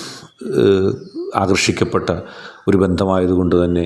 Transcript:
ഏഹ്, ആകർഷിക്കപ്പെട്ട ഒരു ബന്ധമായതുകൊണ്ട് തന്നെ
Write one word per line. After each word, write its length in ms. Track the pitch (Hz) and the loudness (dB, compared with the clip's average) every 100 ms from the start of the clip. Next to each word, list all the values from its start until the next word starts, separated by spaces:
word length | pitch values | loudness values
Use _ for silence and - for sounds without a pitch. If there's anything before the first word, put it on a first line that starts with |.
| - - - _ - - | -14 -16 -20 _ -4 2
ഏഹ്, 340 | 104 95 98 - - 320 370 - | 4 4 0 -2 -10 -12 -6 -2
ആകർഷിക്കപ്പെട്ട 720 | 95 92 - - - - 90 87 - - - - - | 0 0 0 -2 -2 -2 -2 -4 -8 -18 -20 -6 0
ഒരു 100 | 98 | 2
ബന്ധമായതുകൊണ്ട് 800 | 95 90 98 95 90 90 90 87 | 2 2 0 0 2 2 2 2
തന്നെ 280 | 87 87 | 2 0